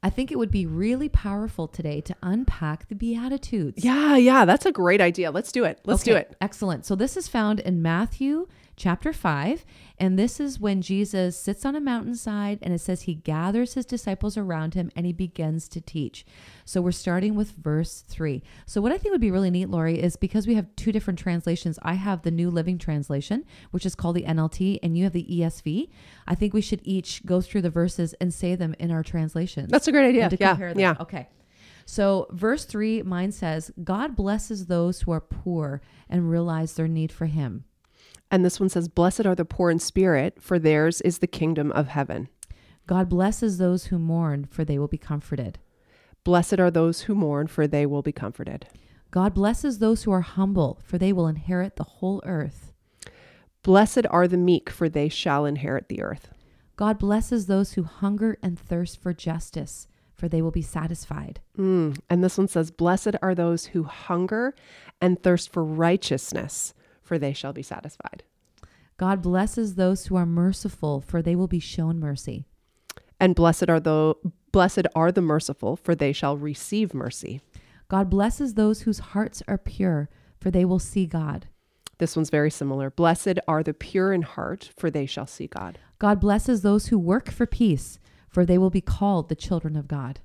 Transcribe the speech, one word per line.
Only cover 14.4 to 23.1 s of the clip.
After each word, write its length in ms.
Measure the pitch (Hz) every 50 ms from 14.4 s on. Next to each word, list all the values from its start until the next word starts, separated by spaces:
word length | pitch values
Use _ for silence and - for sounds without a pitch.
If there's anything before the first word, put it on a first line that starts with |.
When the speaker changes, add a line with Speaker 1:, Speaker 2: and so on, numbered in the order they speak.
| 208 185 170 160 156 160 160
Speaker 1:
him 160 | 190 175 175 -
and 100 | - 170
he 60 | 180 175
begins 560 | 170 185 170 - - 160 156 160 165 160 -
to 120 | - 165
teach. 460 | 160 - - 160 143 - - - - _ - - - - - - _
So 180 | - - 190 180
we're 80 | 180
starting 460 | 175 - - - 170 180 185 208 214
with 160 | 208 208 208 -
verse 480 | - - 151 151 156 165 - - - - -
three. 340 | - - 160 156 139 127 - - - - -
So 140 | - - 208
what 100 | 202 233
I 80 | 302 392
think 140 | - 427 392
would 80 | 330
be 100 | 226 208
really 220 | 180 190 196 185 180
neat, 180 | 180 185 185
Lori, 320 | 196 170 160 165 165 160 160
is 140 | 175 165
because 320 | - - 190 - 214 208 214
we 80 | 233
have 100 | 214 185 - _
two 160 | - - 220
different 300 | 214 220 208 - 185 165
translations, 580 | - 190 175 170 160 - 165 170 - 170 156 - -
I 120 | - 170
have 280 | 190 190 202 196 165 -
the 100 | 165 165
New 180 | 165 170 180
Living 260 | 175 170 160 175 180
Translation, 680 | 175 - - 156 147 143 -